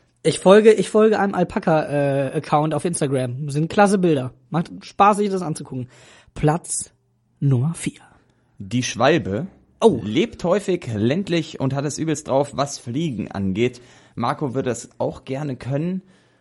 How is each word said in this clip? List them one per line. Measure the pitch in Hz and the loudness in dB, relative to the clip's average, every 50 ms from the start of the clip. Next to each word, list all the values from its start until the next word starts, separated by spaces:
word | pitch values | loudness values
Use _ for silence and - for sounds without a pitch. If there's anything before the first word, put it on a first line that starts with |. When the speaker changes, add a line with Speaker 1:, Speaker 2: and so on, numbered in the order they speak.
| _ _ _ _ - | _ _ _ _ -2
Speaker 1:
Ich | 160 139 - | -2 0 2
folge, | - 185 196 214 214 220 208 | 6 6 8 8 8 8 6
ich | - 185 - | 6 4 2
folge | - 214 214 220 208 196 | 4 4 4 4 4 2
einem | 196 202 196 | 0 0 0
Alpaka, | 180 180 - - 214 - 185 160 156 151 | 0 -2 -2 -2 -2 0 2 2 2 2
äh, | - 139 143 143 139 135 139 139 131 - | 0 0 0 0 2 2 0 0 -2 -2
Account | 156 131 - - 147 151 156 151 | -4 -2 0 0 0 2 2 0
auf | 147 - | -2 -2
Instagram. | 180 170 - 165 135 139 131 127 123 123 131 156 143 | -2 -2 -2 -2 0 0 0 -2 -2 -4 -6 -6 -4
Sind | 135 151 160 160 | -2 -2 -2 0
klasse | - 208 208 196 208 196 | 4 4 4 4 4 4
Bilder. | 180 175 156 131 127 127 - _ _ _ | 4 4 2 2 0 -4 -8 _ _ _
Macht | - 160 170 - 175 180 - | -4 -4 -4 -4 -8 -18 -18
Spaß, | - - - 196 208 208 202 | -6 0 4 4 6 6 4
sich | 208 202 | 2 -2
das | 190 185 180 | -2 -2 -4
anzugucken. | 151 151 - 143 - 139 127 123 - - - - - - - _ _ - | -4 -6 -8 -10 -10 -10 -10 -10 -10 -14 -20 -20 -20 -20 -20 _ _ -6
Platz | - - 151 151 170 - - - - - - _ _ _ _ _ _ _ _ _ - | -2 0 2 2 0 -2 -6 -8 -8 -8 -10 _ _ _ _ _ _ _ _ _ -2
Nummer | 143 139 135 120 131 165 165 | 0 2 2 2 2 0 -2
vier. | - - - - - - - _ _ _ _ _ _ _ _ _ - | -4 -6 -8 -8 -10 -14 -20 _ _ _ _ _ _ _ _ _ -18
Speaker 2:
Die | 101 95 113 127 120 | -10 -4 -2 -2 -2
Schwalbe | - - 101 120 139 170 151 92 95 95 110 170 190 - _ _ _ _ - 226 | -2 -2 2 2 4 4 2 2 0 -2 -4 -4 -6 -10 _ _ _ _ 2 2
Speaker 1:
Oh. | 226 156 113 - | 2 2 2 -2
Speaker 2:
lebt | 104 107 151 226 226 - - - | -2 0 0 0 -2 -4 -4 -2
häufig | 170 185 208 - - 113 - - 120 113 | 0 0 0 0 -2 -4 -4 -4 -4 -2
ländlich | 101 107 120 143 190 196 160 170 170 156 - - - | 0 0 0 0 0 -2 -2 -2 -4 -4 -4 -6 -4
und | 135 135 135 | -4 -2 -2
hat | 139 139 | -2 -4
es | 151 139 - | -4 -4 -4
übelst | 151 160 151 151 - - | -4 -4 -4 -4 -4 -2
drauf, | 127 135 143 143 - | 0 0 0 0 -2
was | - 143 139 - - | -4 -4 -4 -6 -10
Fliegen | - 123 117 143 170 156 117 98 95 - | -10 -8 -6 -4 -4 -4 -4 -4 -6 -6
angeht. | - 98 98 95 92 104 120 127 - - - - - - - _ _ | -6 -4 -2 -2 0 0 0 0 -2 -4 -16 -20 -20 -20 -20 _ _
Marco | - 117 123 - - 156 131 113 | -6 -4 -4 -4 -4 -4 -6 -4
würde | 135 - 127 | -4 -4 -4
es | 117 - - - _ - | -4 -6 -8 -12 _ -6
auch | 120 143 175 - - | -6 -6 -6 -8 -10
gerne | - 131 135 151 143 127 | -10 -8 -6 -6 -6 -8
können | 117 - 123 139 143 160 180 185 185 - _ _ _ _ _ _ _ | -8 -6 -6 -4 -4 -2 -4 -4 -6 -8 _ _ _ _ _ _ _